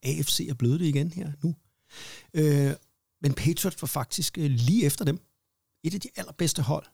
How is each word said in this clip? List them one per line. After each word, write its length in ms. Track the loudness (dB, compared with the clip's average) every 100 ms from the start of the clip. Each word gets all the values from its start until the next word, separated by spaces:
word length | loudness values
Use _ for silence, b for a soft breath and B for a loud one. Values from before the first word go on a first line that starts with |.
A 180 | -4 -2
F 80 | 0
C 180 | -2 -2
er 40 |
blevet 260 | 0 2 2
det 60 | 2
igen 260 | 0 -2
her 200 | -4 -8 -4
nu. 120 | -4 -6 _ _ B B B B B
Øh, 400 | 0 4 4 2 0 _ _ _ _
men 120 | -2
Patriots 480 | 0 0 0 -2 -4
var 60 | -6
faktisk, 500 | -4 -4 -4 -4 -2
øh, 140 | 0
lige 340 | 2 4 4 4
efter 200 | 2 0
dem 140 | -2 -6 _ _ _ _ _
et 100 | -6
af 80 | -6
de 80 | -8 -12
allerbedste 460 | -12 -2 0 2
hold, 240 | 0 0 -4